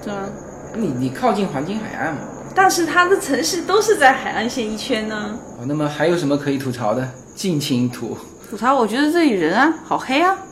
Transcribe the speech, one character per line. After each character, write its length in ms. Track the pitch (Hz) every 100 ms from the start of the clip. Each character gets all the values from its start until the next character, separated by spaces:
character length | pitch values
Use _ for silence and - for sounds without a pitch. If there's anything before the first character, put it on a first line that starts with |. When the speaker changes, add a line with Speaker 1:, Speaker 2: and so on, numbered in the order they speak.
Speaker 1:
对 80 | -
啊。 160 | 202 196 208 - - -
Speaker 2:
你， 180 | 214 208 123
你 100 | 131
靠 240 | - 254
近 140 | 202 190
黄 180 | 139
金 140 | 156 214
海 180 | - -
岸 160 | 143
嘛。 80 | 151 - - -
Speaker 3:
但 160 | - 381
是 140 | 349
它 220 | 330 294 359
的 100 | 392
城 220 | - 285
市 200 | 320 359
都 180 | 320 392
是 160 | 427 415
在 160 | 269
海 200 | 262 -
岸 180 | 180 220
线 200 | 262 214
一 60 | 214
圈 320 | - 226 214
呢。 300 | 214 208 214 - -
Speaker 2:
哦， 60 | 120
那 80 |
么 140 | 151 151
还 200 | 147 151
有 80 | 170
什 100 | 143
么 100 | 143
可 140 | 143
以 80 | 139
吐 120 | 131
槽 220 | 120 113
的？ 160 | 117 131 - -
尽 240 | - 196 160
情 300 | 143 127 123
吐。 280 | 123 113 107 - - -
Speaker 1:
吐 60 | 202
槽， 180 | 233
我 120 | 277 220
觉 140 | 233
得 100 | 302
这 140 | 339
里 60 | 320
人 260 | 202 156 190
啊， 160 | 285 320
好 140 | - 151
黑 220 | - 262
啊。 160 | 349 392 -